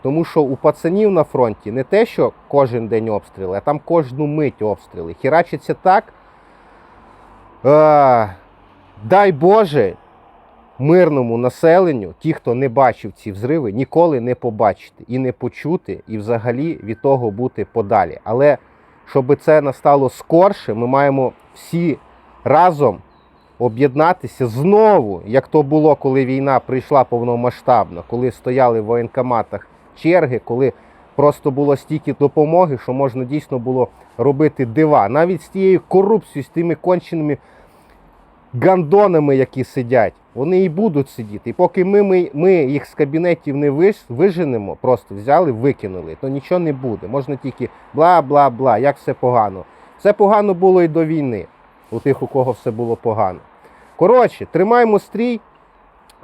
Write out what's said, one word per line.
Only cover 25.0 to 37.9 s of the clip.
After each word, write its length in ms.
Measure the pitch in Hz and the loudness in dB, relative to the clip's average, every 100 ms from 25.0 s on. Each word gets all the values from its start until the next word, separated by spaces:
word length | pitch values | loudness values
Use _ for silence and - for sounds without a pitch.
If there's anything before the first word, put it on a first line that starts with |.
| 107 87 92 | 0 -6 -2
як 220 | 131 - | -2 0
то 140 | 156 | 0
було, 320 | 139 156 151 | 2 2 2
коли 300 | 139 139 135 | 2 0 0
війна 360 | 127 131 139 127 | 0 -2 0 -2
прийшла 440 | - 127 - 143 | -2 -6 0 0
повномасштабна, 1000 | 123 120 120 120 123 - - 120 85 85 - | 2 -2 -4 -2 -4 -4 0 0 0 -8 -10
коли 240 | 120 127 | -6 -6
стояли 500 | - 127 127 123 113 | -6 -4 0 0 0
в 40 | |
воєнкоматах 800 | 104 120 117 - 127 117 - 101 - _ _ - | -2 -4 -4 -4 -2 -2 -4 -10 -14 _ _ -6
черги, 440 | 156 175 143 117 | 0 2 0 -4
коли 280 | - 120 131 - _ _ _ - | -6 -2 -2 -2 _ _ _ 0
просто 340 | 143 - 147 | 0 0 -4
було 260 | 131 143 139 | -2 0 -2
стільки 380 | - 156 - - | -4 -8 -6 -2
допомоги, 580 | 143 160 151 170 175 127 | 0 2 2 2 2 -2
що 100 | - | -6
можна 320 | 127 139 127 | -4 -4 -4
дійсно 340 | 127 147 - 127 | -6 -8 -6 -8
було 300 | 117 127 117 _ _ - | -4 -2 -4 _ _ -2
робити 480 | 127 135 151 - 120 | -2 2 0 0 -4
дива. 420 | 113 156 139 101 | 0 2 4 2
Навіть 340 | 143 175 170 | 0 0 -4
з 60 | - | -8
тією 320 | 190 190 180 - | -2 2 2 2
корупцією, 560 | 185 196 220 - 147 | 0 2 0 -2 -12
з 40 | 131 | -8
тими 260 | 170 170 | -6 -4
конченими 640 | 156 180 180 - 165 151 139 _ _ _ _ _ | -4 -2 -2 -4 -6 -4 -6 _ _ _ _ _